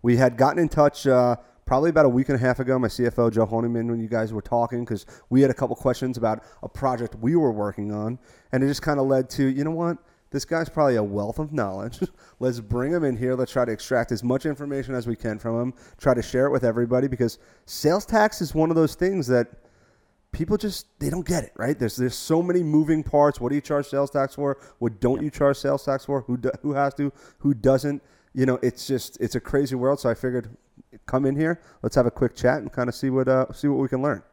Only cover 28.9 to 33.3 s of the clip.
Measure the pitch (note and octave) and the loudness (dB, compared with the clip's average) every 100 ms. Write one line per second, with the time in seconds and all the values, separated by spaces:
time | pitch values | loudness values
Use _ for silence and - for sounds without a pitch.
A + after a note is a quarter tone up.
28.9 | C3 - - A2+ B2 - C#3 C#3 B2+ B2+ | -4 -4 -6 -4 -4 -2 -2 0 0 0
29.9 | C#3 B2 A#2 B2+ B2 A2 A#2 _ _ - | 0 0 -2 -2 -4 -6 -16 _ _ -20
30.9 | G#2+ - C3 C#3 C#3 D#3+ E3+ _ _ A2 | -20 -4 0 0 0 0 -2 _ _ -2
31.9 | - A#2+ - B2 - B2 D3+ - - B2 | 2 0 2 -2 0 0 0 -4 -4 -4
32.9 | - C3+ C3 B2+ | -2 -2 0 2